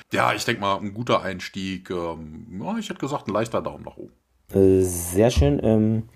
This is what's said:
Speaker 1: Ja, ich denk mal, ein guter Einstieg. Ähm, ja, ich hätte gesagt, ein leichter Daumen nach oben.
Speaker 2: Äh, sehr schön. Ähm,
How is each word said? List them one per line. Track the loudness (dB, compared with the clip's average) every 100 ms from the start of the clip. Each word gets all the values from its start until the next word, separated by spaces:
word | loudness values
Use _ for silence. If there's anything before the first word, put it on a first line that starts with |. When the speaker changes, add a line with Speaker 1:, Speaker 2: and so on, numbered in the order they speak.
| -6
Speaker 1:
Ja, | 0 0
ich | 0 -2
denk | -2
mal, | 0 -2
ein | -4
guter | -8 0 0
Einstieg. | 0 -8 -10 -8 -8 -8 -6
Ähm, | -6 -6 -8 -14 -16 -14 -10
ja, | -6 -6
ich | -8
hätte | -8
gesagt, | -6 -6 -4
ein |
leichter | -4 -2 -4
Daumen | -6 -10
nach | -16 -16
oben. | -20 _ _ _ 0
Speaker 2:
Äh, | 6 6 6
sehr | 2 -2 -2 4 4
schön. | 6 4 4
Ähm, | 2 4 2 0 -4